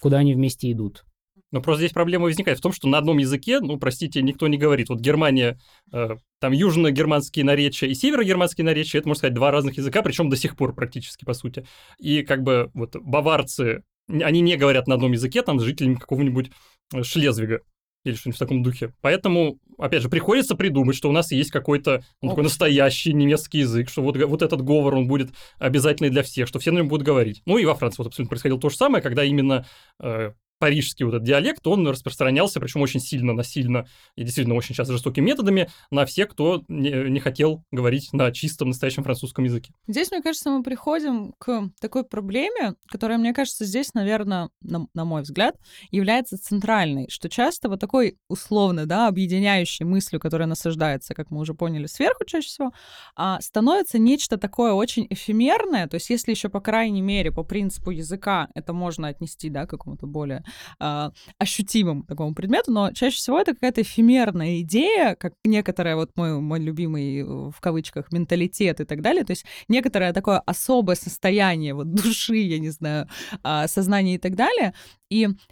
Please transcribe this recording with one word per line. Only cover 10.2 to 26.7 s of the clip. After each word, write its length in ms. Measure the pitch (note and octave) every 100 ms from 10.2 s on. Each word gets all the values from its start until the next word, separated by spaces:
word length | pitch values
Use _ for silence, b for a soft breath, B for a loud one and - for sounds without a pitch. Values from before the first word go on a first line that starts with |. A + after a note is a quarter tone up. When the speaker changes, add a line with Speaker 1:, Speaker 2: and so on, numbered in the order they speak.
| D#3
Speaker 2:
до 80 | C3
сих 200 | - -
пор 180 | B2+
практически, 500 | - - B2+ - -
по 80 | -
сути. 340 | B2 A#2+ B2+ B2+ B B B
И 240 | D3+ D3+
как 200 | D3 C3+
бы 280 | C3 B2 A#2+
вот 220 | - A#2 -
баварцы, 840 | C#3+ C#3+ D3 D#3 D#3 - A#2+ A2+ - _ -
н-, 120 | D#3
они 160 | D3 E3
не 140 | F3 D#3+
говорят 300 | C#3 C3 B2+
на 60 | B2+
одном 160 | B2+
языке, 280 | A#2+ C3 A3+
там, 160 | B3 C3+
с 40 |
жителями 320 | A#2 D3 C3
какого-нибудь, 560 | B2 - C3+ C#3 B2+ C3 b b b -
э, 80 | C3
Шлезвига 600 | B2 E3 C#3+ A2 A2 A2+ _ _ _ _
или 100 | C#3
что-нибудь 220 | A2+ B2+ A#2
в 40 |
таком 220 | B2 C3
духе. 300 | B2 B2 A#2+ -
Поэтому, 580 | C#3+ F3+ F#3+ F3 D#3 - _ -
опять 240 | C3+ D#3
же, 60 | B2
приходится 440 | D#3+ F#3 B3+ A#3
придумать, 420 | F#3 G3 C#3 C3 C3+
что 120 | D3
у 40 |
нас 200 | D#3 E3+
есть 180 | C3+ C3+
какой-то, 540 | C#3+ C3+ C#3+ C#3+ B2+ B B
ну, 60 | D3+
такой 140 | F#3
Speaker 3:
Общий. 80 | D3
Speaker 2:
настоящий 600 | - D#3 C#3 C#3 C3+ E3
немецкий 460 | D3 C#3+ D3 - D#3
язык, 280 | B2+ A#2 B2
что 140 | -
вот 140 | C3+ C#3
г-, 80 | C#3+
вот 160 | D3+
этот 180 | D#3+ C3+
говор, 320 | B2+ D3+ C#3
он 140 | C3+ B2+
будет 220 | C3+ C3 B B B
обязательный 520 | B2+ C3+ D3 D3 D3
для 120 | C3
всех, 240 | C3+ - A#2+
что 120 | C#3
все 140 | E3+